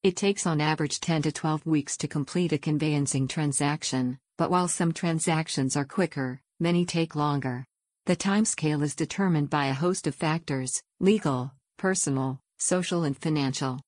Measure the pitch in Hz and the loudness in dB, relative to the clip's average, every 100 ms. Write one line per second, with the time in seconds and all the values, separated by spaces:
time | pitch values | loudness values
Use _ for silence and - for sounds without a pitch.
0 | 196 180 202 202 180 156 151 156 151 - | 0 0 -2 0 0 2 2 0 -2 -2
1 | - 160 151 143 160 156 160 156 139 - | 0 0 0 -2 -2 -2 2 0 0 -4
2 | 147 151 139 175 175 147 - 151 151 147 | -4 -2 -2 0 0 0 0 0 2 2
3 | 139 135 131 - 147 135 143 151 - 131 | 0 0 -2 0 -2 0 0 -2 -2 -2
4 | 127 127 _ - 165 180 180 - 170 160 | -2 -4 _ -2 2 2 2 0 0 0
5 | 170 165 - 160 160 - 135 147 139 - | -2 0 0 0 0 -2 0 0 -2 0
6 | 175 - 131 127 _ _ 170 175 175 170 | -2 -2 -6 -6 _ _ 2 2 2 0
7 | 160 147 147 143 131 123 131 _ _ _ | -2 0 0 0 -2 -6 -10 _ _ _
8 | - 180 202 202 220 - 156 147 147 - | -2 0 2 2 2 0 0 2 0 -2
9 | 151 - 196 160 143 151 139 135 175 190 | -4 0 2 2 2 0 0 0 0 0
10 | - - 160 160 - 135 127 - _ _ | -4 -2 -2 -2 -2 -4 -4 -6 _ _
11 | 185 214 165 127 127 - _ _ 190 185 | 2 4 2 -2 -4 -10 _ _ 0 0
12 | - 135 131 135 _ _ - 180 180 175 | 0 0 -2 -4 _ _ -2 0 0 0
13 | 160 139 165 151 135 131 139 127 | 0 -2 -2 0 0 -2 -4 -6